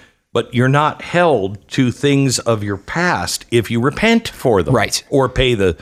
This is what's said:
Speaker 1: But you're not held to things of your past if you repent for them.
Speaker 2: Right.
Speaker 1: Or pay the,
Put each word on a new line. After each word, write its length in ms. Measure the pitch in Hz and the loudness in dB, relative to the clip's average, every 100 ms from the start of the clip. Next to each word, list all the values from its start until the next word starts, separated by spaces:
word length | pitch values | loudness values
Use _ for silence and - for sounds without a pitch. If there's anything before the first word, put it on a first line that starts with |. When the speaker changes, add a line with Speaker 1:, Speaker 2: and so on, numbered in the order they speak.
| - _ _ | -20 _ _
Speaker 1:
But 220 | 117 117 | -6 -4
you're 160 | 120 131 | 0 2
not 320 | 143 151 - | 2 0 -2
held 680 | - 170 175 127 95 101 - | -4 0 2 2 -2 -8 -8
to 220 | - 127 | 0 0
things 460 | 113 143 139 135 120 | 0 0 2 2 0
of 260 | - 113 | -2 -2
your 140 | 101 98 | -2 -6
past 720 | - 160 175 127 90 - - | -6 -4 -2 -2 -4 -8 -2
if 220 | 117 107 | -2 0
you 100 | 117 | 0
repent 460 | 127 139 220 233 226 | -2 0 2 2 0
for 340 | - 135 104 | -4 0 2
them. 140 | - 123 | 2 0
Speaker 2:
Right. 280 | 104 - - | 0 -4 -2
Speaker 1:
Or 180 | 139 127 | 0 0
pay 260 | - 131 117 | 0 0 2
the, 200 | 95 82 | 0 -2